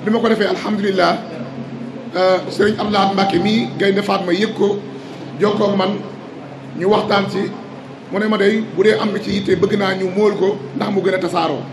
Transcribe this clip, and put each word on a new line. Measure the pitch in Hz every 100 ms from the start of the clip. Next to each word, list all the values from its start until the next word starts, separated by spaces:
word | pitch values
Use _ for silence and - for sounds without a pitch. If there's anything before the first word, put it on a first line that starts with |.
Bi | 170
ma | 220
ko | 226
defee, | 214 190
alhamdulilah, | 185 208 208 202 185 170 175 - 143 - - - - - - - 180
euh, | 185 185 -
Serigne | - 208 214
Abdou | 208
Lahad | 208 196
Mbacké | 196 190 175
mii | 202 220 240 -
Gaïndé | 196 196
Fatma | 202 190 180
yëg | 180 214
ko, | - 196 202 - - - - - 143
jokkoo | 196 - 98
ak | 196
man, | 185 208 - - - - - - - 147
ñu | 180
waxtaan | 208 202 202 190
ci. | 185 190 - - - - - -
Mu | 190
ne | 214
ma: | 208
"Day, | 202 220 220 160
bu |
dee | 208 220
am | 220
nga | 196
ci | 208
yitte, | 196 - 180
bëgg | 196 208
naa | 190
ñu | 190 185 185
móol | 214 185
ko | 190 208 - -
ndax | 214
mu | 196
gën | 180
a | 185
tasaaroo." | 175 175 160 139 135